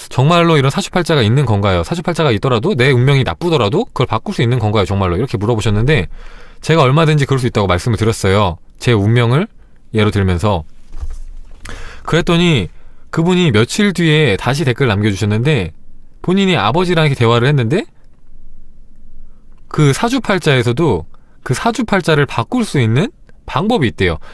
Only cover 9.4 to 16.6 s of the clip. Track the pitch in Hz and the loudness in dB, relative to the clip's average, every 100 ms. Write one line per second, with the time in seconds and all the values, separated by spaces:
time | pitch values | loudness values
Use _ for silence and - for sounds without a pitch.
9.4 | 214 - - - - 110 104 101 95 87 | -2 -8 -20 -20 -6 0 2 2 0 2
10.4 | 104 90 - - - - - - - - | 0 -2 -4 -16 -12 -8 -6 -8 -10 -14
11.4 | - - - - - - - 160 175 170 | -16 -16 -14 -12 -12 -12 -4 -2 2 2
12.4 | 175 139 85 - - - - - 170 180 | 2 2 -2 -8 -18 -18 -8 -2 0 2
13.4 | 170 - 226 - 208 180 165 151 143 117 | 4 4 2 2 0 2 2 2 2 0
14.4 | 123 139 135 117 135 98 107 95 104 107 | -2 -2 0 0 0 0 0 0 -2 0
15.4 | 127 139 85 - - - - - - 190 | 0 0 -2 -8 -16 -16 -18 -10 -2 0
16.4 | 190 156 | 2 2